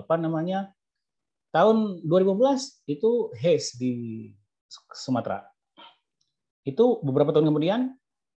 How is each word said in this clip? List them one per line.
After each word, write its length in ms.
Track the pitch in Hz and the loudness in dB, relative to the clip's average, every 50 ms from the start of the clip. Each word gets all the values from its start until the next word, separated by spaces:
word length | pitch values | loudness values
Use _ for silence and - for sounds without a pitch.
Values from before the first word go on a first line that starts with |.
apa 140 | 101 - 160 165 | -4 -4 -2 -2
namanya, 540 | 165 160 165 156 160 180 190 190 196 196 _ _ _ _ _ _ _ _ _ _ _ _ _ _ _ _ | -2 -2 -4 -4 -4 -4 -4 -6 -8 -10 _ _ _ _ _ _ _ _ _ _ _ _ _ _ _ _
tahun 500 | - 156 175 214 226 220 220 208 185 170 - 156 | 0 2 4 4 4 2 0 -2 -4 -6 -2 2
dua 160 | 165 185 190 | 2 4 4
ribu 100 | 196 190 | 2 2
empat 80 | 202 | 2
belas 200 | 247 269 277 262 262 - - _ _ - | 2 2 2 0 -4 -8 -14 _ _ -8
itu 420 | 147 - - 220 240 240 214 - 131 107 | -6 -2 0 0 0 0 -2 -6 -6 -2
haze 380 | 123 175 165 139 - - - 120 | 0 2 2 2 0 -4 -8 -6
di 160 | 127 127 123 120 120 113 110 113 110 107 104 _ _ _ _ _ _ _ - - _ _ - | -4 -4 -4 -4 -6 -8 -10 -12 -12 -16 -20 _ _ _ _ _ _ _ -20 -20 _ _ -20
Sumatera. 480 | - - - 127 117 107 101 95 202 - - _ _ _ _ _ - - - - _ _ _ _ _ _ _ _ _ _ _ _ _ _ | -14 -6 -4 -4 -4 -4 -4 -8 -8 -10 -14 _ _ _ _ _ -20 -20 -20 -20 _ _ _ _ _ _ _ _ _ _ _ _ _ _
Itu 380 | 135 135 - 226 254 226 - - | -6 0 2 2 2 2 0 -2
beberapa 320 | 139 127 143 147 147 151 | -2 2 2 2 4 4
tahun 160 | 156 156 156 | 4 4 4
kemudian, 420 | 151 151 151 175 202 240 254 262 - - _ _ _ _ _ _ _ | 2 2 2 0 0 0 -2 -4 -6 -12 _ _ _ _ _ _ _